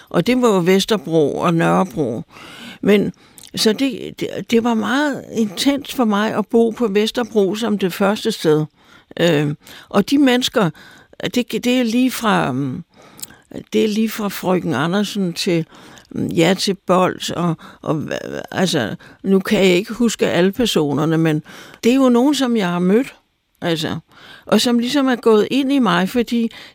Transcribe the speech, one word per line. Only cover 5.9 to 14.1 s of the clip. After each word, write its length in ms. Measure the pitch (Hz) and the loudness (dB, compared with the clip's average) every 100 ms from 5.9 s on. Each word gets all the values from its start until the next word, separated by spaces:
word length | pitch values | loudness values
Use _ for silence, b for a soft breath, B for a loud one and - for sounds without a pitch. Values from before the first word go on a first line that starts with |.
for 100 | - | -2
mig 300 | 220 202 214 | 0 0 0
at 120 | - 202 | -2 0
bo 240 | 233 233 | 2 2
på 160 | 220 226 | 0 0
Vesterbro 680 | 202 220 - 220 214 190 | 0 0 -2 -2 0 0
som 240 | 214 226 202 | 0 -2 -2
det 140 | 185 | -2
første 400 | - 196 214 220 | 0 0 0 -4
sted. 320 | - 165 151 151 b b b b - | 0 2 2 0 b b b b 0
Øh, 340 | 170 147 147 151 B B B | 2 2 0 -4 B B B
og 220 | 202 - | -2 2
de 80 | 277 | 4
mennesker, 520 | 269 247 - 247 170 - B B B - - | 4 2 0 0 0 -2 B B B -10 -4
det, 180 | 247 240 | -2 -2
det 140 | 220 247 | -2 0
er 160 | 254 | 0
lige 280 | 233 240 254 | 2 2 0
fra, 420 | - 220 180 151 | 0 0 0 0
mm, 300 | 127 139 127 - B B B B B B - - | -2 -4 -8 -12 B B B B B B -18 -4
det 120 | 214 | 0
er 40 | 214 | 0
lige 200 | 208 220 | 0 -2